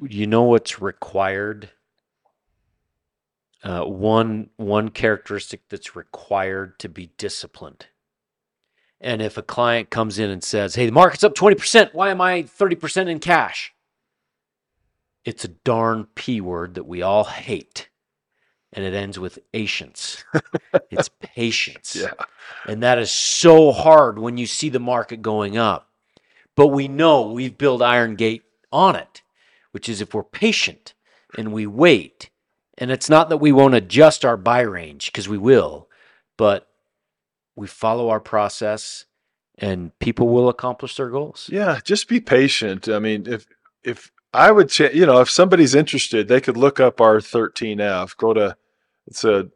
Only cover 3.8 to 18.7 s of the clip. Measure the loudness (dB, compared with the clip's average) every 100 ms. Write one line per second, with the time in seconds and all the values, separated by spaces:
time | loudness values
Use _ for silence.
3.8 | -8 -6 0 0 0 -6 -12 _ -4 -4
4.8 | -4 -4 -4 -4 -6 -12 -12 -18 _ -18
5.8 | -18 -20 -20 -20 -8 -6 -4 -8 -12 _
6.8 | -18 -18 -20 _ -12 -12 -16 _ -20 _
7.8 | -20 _ _ _ _ _ _ _ _ _
8.8 | _ _ -10 -8 -8 -10 -12 -4 -2 -2
9.8 | -4 -6 -6 -4 -6 -6 -6 -6 -4 -2
10.8 | 0 4 4 4 0 4 4 4 2 2
11.8 | 2 0 -4 0 -2 -2 -6 _ -2 -2
12.8 | -4 -6 -4 -6 0 0 0 -8 -16 _
13.8 | _ _ _ _ _ _ _ _ _ _
14.8 | _ _ _ _ -14 -12 -16 -8 -4 -2
15.8 | 0 -2 -8 -14 -8 -8 -6 -10 -10 -14
16.8 | -14 -8 -2 0 -2 -6 -10 -10 -10 -20
17.8 | -20 _ _ _ _ _ _ _ _